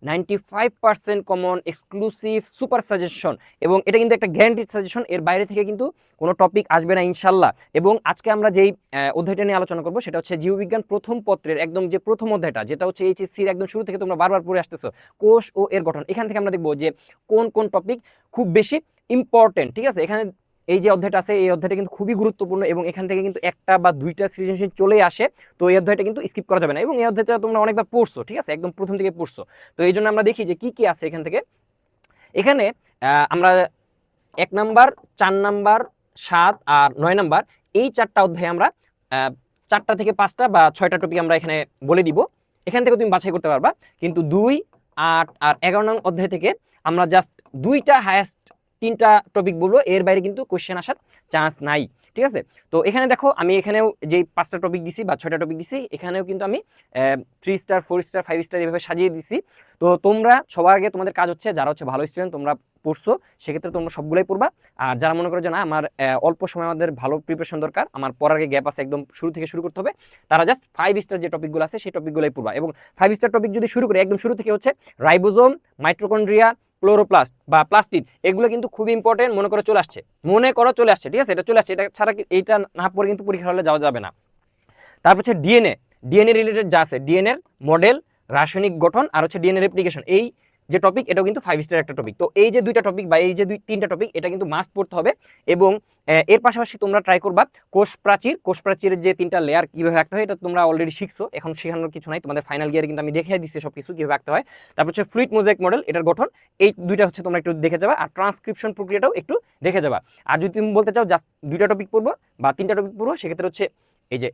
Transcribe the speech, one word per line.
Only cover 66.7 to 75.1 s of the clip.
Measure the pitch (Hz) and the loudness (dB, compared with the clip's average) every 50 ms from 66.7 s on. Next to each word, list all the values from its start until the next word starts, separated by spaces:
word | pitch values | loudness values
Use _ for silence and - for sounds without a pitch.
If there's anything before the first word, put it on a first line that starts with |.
| 165 156 170 160 | -4 -4 -4 -4
ভালো | 143 123 127 135 151 156 | -4 -6 -6 -6 -6 -6
প্রিপারেশন | - - 160 156 165 - 170 151 | -6 -8 -8 -8 -8 -8 -8 -6
দরকার, | 156 156 - 196 - - - | -6 -6 -4 -4 -6 -6 -6
আমার | 135 139 131 123 - | -10 -10 -8 -4 0
পড়ার | 147 151 156 | 0 2 2
আগে | 156 156 | 2 0
গ্যাপ | 139 139 139 135 | -2 -2 -2 -2
আছে, | 147 - - | -4 -6 -6
একদম | 135 135 143 143 139 - _ | -6 -6 -6 -8 -8 -10 _
শুরু | - 165 170 | -8 -8 -8
থেকে | 160 165 160 | -6 -8 -10
শুরু | 156 - 170 | -10 -8 -8
করতে | 170 180 - 190 | -10 -8 -8 -6
হবে, | 190 277 403 _ _ _ _ _ _ - | -6 -6 -8 _ _ _ _ _ _ 0
তারা | 156 160 165 | 2 2 4
just | 196 254 - _ _ _ | 2 0 -2 _ _ _
ফাইভ | - 170 196 202 | -2 0 0 0
স্টার | 208 190 - 196 180 | -2 -4 -6 -8 -6
যে | 165 165 | -6 -6
টপিকগুলো | 165 156 160 151 151 160 156 | -6 -6 -8 -4 -4 -2 -4
আছে, | 156 - 220 | -4 -6 -10
সেই | - 196 | -10 -8
টপিকগুলোই | - 170 156 156 151 156 151 147 | -8 -8 -8 -6 -2 -2 -2 -2
পড়বা। | - 135 110 110 101 | -2 -4 -6 -6 -4
এবং | 143 160 165 - _ - _ _ - | -4 -6 -6 -8 _ -20 _ _ 2
ফাইভ | 190 202 214 | 2 2 2
স্টার | - 240 220 | 2 0 0
টপিক | 214 226 208 214 | 0 0 -2 -2
যদি | 196 233 226 | -4 -2 -4
শুরু | 226 - 240 240 | -2 -2 0 0
করি, | 208 196 185 | 2 2 2
একদম | 190 190 202 | 2 2 0
শুরু | 190 - 233 240 | -2 -2 -4 -4
থেকে | 202 202 220 | -4 -2 -2
হচ্ছে | 208 208 - 262 277 _ _ - _ - | -2 0 0 -2 -4 _ _ -20 _ 0
রাইবোজোম, | 123 156 | 2 4